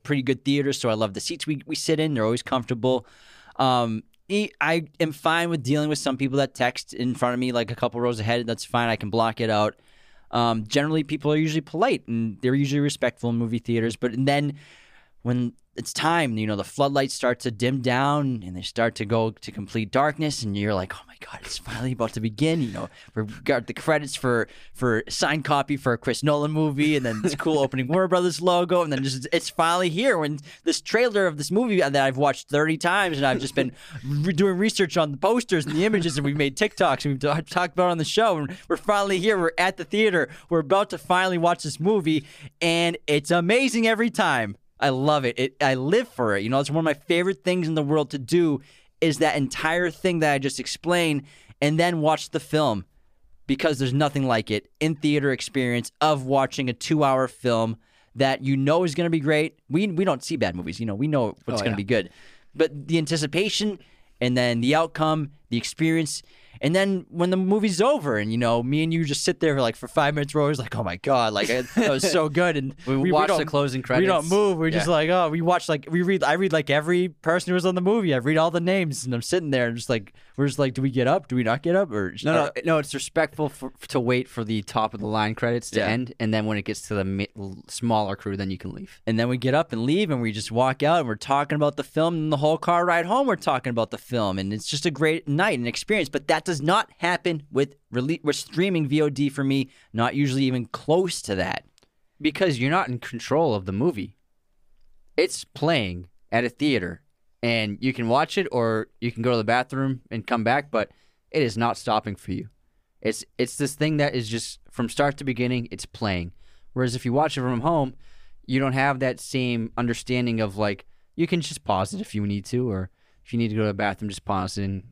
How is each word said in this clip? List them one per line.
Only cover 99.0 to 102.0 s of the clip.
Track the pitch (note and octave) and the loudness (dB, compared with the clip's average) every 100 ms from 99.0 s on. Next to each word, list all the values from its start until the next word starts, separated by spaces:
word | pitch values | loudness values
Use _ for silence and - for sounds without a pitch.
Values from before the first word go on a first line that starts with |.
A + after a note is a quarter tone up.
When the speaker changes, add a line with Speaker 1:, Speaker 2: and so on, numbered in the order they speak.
Speaker 1:
O | D3+ | 2
D | C#3 C#3+ | 0 -2
for | C#3+ | 0
me, | C3+ C3+ C3 _ _ | 0 0 -2 _ _
not | A2 A#2+ | -2 0
usually | C#3 C#3+ C3 | 0 0 2
even | C3 B2+ | 0 0
close | A2+ - - E3+ F#3 - | -4 -6 0 2 0 -4
to | - | -4
that. | F#2+ E2+ - - _ _ _ | -2 -2 -6 -10 _ _ _